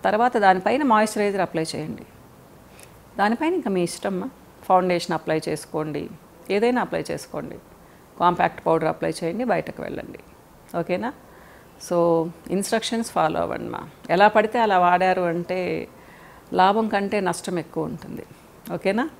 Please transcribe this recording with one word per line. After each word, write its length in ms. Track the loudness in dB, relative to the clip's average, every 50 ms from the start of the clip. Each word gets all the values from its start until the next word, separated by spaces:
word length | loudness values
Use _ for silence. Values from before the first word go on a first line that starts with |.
| 2
తర్వాత 320 | 2 2 4 2 2 2
దానిపైన 460 | 4 6 6 6 6 4 2 2 2
మాయిశ్చరైజర్ 580 | 4 4 4 4 4 2 0 0 0 0 0 0
అప్లై 220 | -2 -2 -2 -4
చేయండి. 400 | -4 -4 -6 -8 -8 -8 -10 -12 -14 -20 -20 -20 -20 -20 -20 -20 -20 -20 -20 -20 -20 -20 -20 -20 -20 -20 -20 -20 -20 -14 -2 0
దానిపైన 360 | 0 0 2 0 0 0 0
ఇంకా 160 | 0 -2 0
మీ 120 | 0 0
ఇష్టమ్మా, 480 | 0 -2 -4 -6 -6 -4 -4 -4 -6 -8 -12 -16 -20 -20 -20 -16 0 2
ఫౌండేషన్ 440 | 4 4 4 2 0 0 0 -2
అప్లై 280 | -4 -4 -2 -2 -2 -2 -2 -4
చేసుకోండి, 600 | -6 -6 -8 -8 -6 -6 -6 -4 -6 -8 -8 -10 -14 -20 -20 -20 -20 -20 -6 -2
ఏదైనా 300 | 0 2 2 2 2 0
అప్లై 240 | -2 -2 -4 -6 -4 -4
చేసుకోండి, 460 | -8 -8 -8 -10 -10 -10 -10 -10 -14 -16 -20 -20 -20 -20 -20 -20 -20 -20 -20 -20 -4 2
కాంపాక్ట్ 460 | 2 2 4 2 0 0 0 -4 0
పౌడర్ 220 | 0 0 2 0 -2
అప్లై 220 | -2 -2 -4 -4
చేయండి, 340 | -4 -4 -6 -6 -4 -4 -2
బయటకు 380 | -2 -2 -2 -2 -6 -12 -10
వెళ్ళండి. 360 | -10 -10 -10 -10 -12 -14 -16 -18 -20 -20 -20 -20 -20 -20 -20 -20 -20 -8 -6 -6
ఓకేనా? 340 | -2 -2 -4 -4 -4 -8 -10 -12 -20 -20 -20 -20 -20 -20 -20 -20 -20 -20 -20 -20 -8 -2
So 80 | 2 2 4 4 4 2 0 -2 -6 -12 -6 -4
ఇన్‌స్ట్రక్షన్స్ 600 | -2 -2 -2 0 -2 -2 -2 -2 -4 -4 -4 -2
ఫాలో 300 | 0 0 0 2 2 0
అవ్వండి 300 | -2 -2 -4 -6 -8 -8
మా, 100 | -10 -10 -12 -14 -18 -18 -2 0
ఎలా 180 | 4 6 6 6
పడితే 300 | 6 4 2 2 2 2
అలా 200 | 2 4 4 4
వాడారు 420 | 6 6 4 4 4 2 2 2
అంటే 680 | 0 0 0 -2 -4 -4 -4 -4 -2 -2 -4 -4 -6 -10 -16 -20 -20 -20 -20 -20 -20 -20 -20 -20 -14 -4
లాభం 360 | 2 4 4 4 4 2 0 0
కంటే 320 | 0 -2 -2 0 -2 0
నష్టం 380 | 0 -2 -4 -4 -6 -4 -4 -4
ఎక్కువ 260 | -6 -6 -6 -6 -6
ఉంటుంది. 380 | -6 -8 -10 -12 -12 -14 -14 -14 -16 -20 -20 -20 -20 -20 -20 -12 -10 -10
ఓకేనా? 360 | -4 -2 -2 0 0 -2 -4 -8